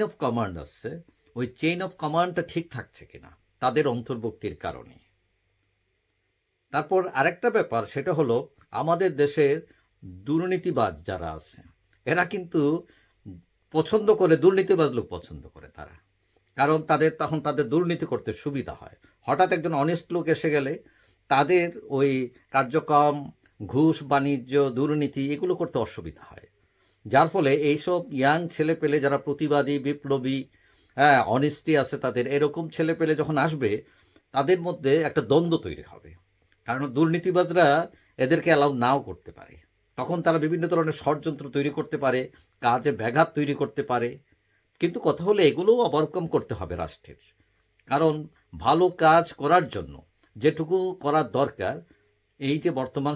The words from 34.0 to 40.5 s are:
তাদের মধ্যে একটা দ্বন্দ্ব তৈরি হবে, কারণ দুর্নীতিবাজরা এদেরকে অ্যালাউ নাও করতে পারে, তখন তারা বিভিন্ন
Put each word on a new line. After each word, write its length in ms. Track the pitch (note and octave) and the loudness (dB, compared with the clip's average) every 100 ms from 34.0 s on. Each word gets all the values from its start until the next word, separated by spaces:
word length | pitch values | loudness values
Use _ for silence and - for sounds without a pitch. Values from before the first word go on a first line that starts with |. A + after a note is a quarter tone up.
| _ _ _ | _ _ _
তাদের 260 | C3+ C#3 F3+ E3+ | -2 2 2 0
মধ্যে 260 | E3 C3 D3+ D3+ | -4 2 2 2
একটা 140 | - G#2+ | -2 2
দ্বন্দ্ব 280 | C#3 E3+ D#3+ F#2 | 2 4 -2 -2
তৈরি 200 | D2 - | -12 -14
হবে, 180 | - D#2+ E2 _ _ _ _ - | -20 -20 -20 _ _ _ _ -6
কারণ 160 | B2 C#3+ B2 | -4 -2 2
দুর্নীতিবাজরা 680 | D#3+ E3+ F3+ F3+ F3 E3+ D#3 D3 E3+ _ _ - | 2 2 0 0 2 4 6 4 0 _ _ -4
এদেরকে 260 | C3 D#3+ E3+ | 0 2 4
অ্যালাউ 200 | D3+ C#3+ C3 | 4 4 2
নাও 160 | A#2+ C#3 A#2 | 2 2 -2
করতে 240 | F2 - - | -14 -18 -20
পারে, 180 | - - _ _ _ - | -20 -20 _ _ _ -10
তখন 200 | B2+ F3 E3 | -6 -2 0
তারা 140 | D#3+ | 2
বিভিন্ন 200 | D#3 | 0